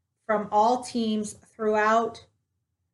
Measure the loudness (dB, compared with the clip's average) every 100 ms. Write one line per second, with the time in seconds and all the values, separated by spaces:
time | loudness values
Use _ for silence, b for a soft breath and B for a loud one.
0 | _ _ -4 -4 0 2 2 2 -2 -4
1 | -2 -2 -4 -10 _ -6 -2 2 2 2
2 | 0 -6 -18 _ _ _ _ _ _